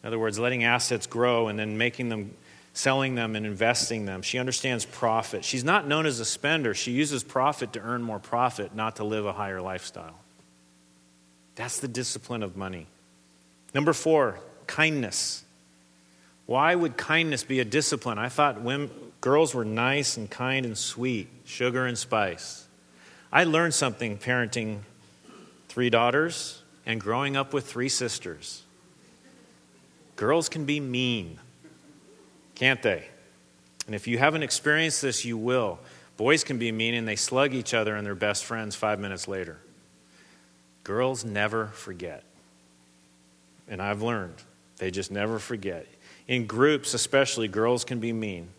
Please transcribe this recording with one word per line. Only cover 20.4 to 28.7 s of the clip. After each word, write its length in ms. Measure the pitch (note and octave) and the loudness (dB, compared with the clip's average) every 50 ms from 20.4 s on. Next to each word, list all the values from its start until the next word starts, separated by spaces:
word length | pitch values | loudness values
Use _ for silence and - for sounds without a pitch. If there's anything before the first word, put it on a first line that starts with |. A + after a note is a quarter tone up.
| B2 B2+ C3+ C3+ B2+ | -2 0 0 0 0
and 140 | A#2+ A2 - | -2 -4 -4
sweet, 480 | - - - A#2 B2 B2+ B2 G#2+ F2+ - - - - | -6 -6 -4 -2 -2 -2 -2 -2 -4 -8 -14 -20 -18
sugar 400 | - - - B2 B2 A#2+ C3 B2+ | -16 -4 0 0 0 2 2 0
and 140 | B2 A#2+ A2+ | 0 -2 -4
spice. 680 | - - - A2 G#2 F#2 E2+ - - - - - - - _ _ _ - - - - - - - - - | -4 0 2 2 2 0 -2 -6 -10 -14 -14 -16 -18 -20 _ _ _ -20 -20 -20 -20 -20 -20 -20 -12 2
I 100 | - C#3+ | 4 4
learned 320 | F3+ E3 D#3 D#3+ E3+ E3 D3 | 4 6 4 4 4 4 2
something 420 | - D3 B2+ G#2 - B2 A2+ G2+ | 2 2 0 0 -2 -4 -4 -4
parenting 680 | G2+ - B2+ B2 B2 A#2+ G#2+ - A#2+ A2 A2 G#2+ G2+ G#2 - - - - - - - - - - - - - - - - - | -4 -2 0 0 0 0 0 -2 -4 -4 -4 -6 -8 -10 -16 -20 -20 -20 -20 -20 -20 -20 -20 -20 -20 -20 -20 -20 -20 -20 -8
three 220 | - B2 B2 B2 | -2 2 2 6
daughters 720 | A#2 A#2 A#2+ A#2+ B2 C#3+ D#3+ E3+ E3 - - - - - - - - - - | 6 6 6 6 6 4 2 2 0 -6 -8 -8 -10 -14 -20 -20 -20 -12 -4
and 140 | - A2+ A2 | -4 -4 -2
growing 360 | G2 G2+ A2+ B2 C#3 C#3 C#3 | 0 0 0 0 0 0 0
up 160 | C3+ C#3 C3+ | 0 0 0
with 140 | - C#3+ B2 | -2 -4 -4
three 220 | - - A#2+ B2 C3 | -2 -4 -4 -2 0
sisters. 760 | - - B2 A#2 - - - F2+ E2 D2+ - - - - - - | 0 0 -2 -2 -4 -6 -8 -10 -10 -10 -12 -14 -14 -16 -18 -20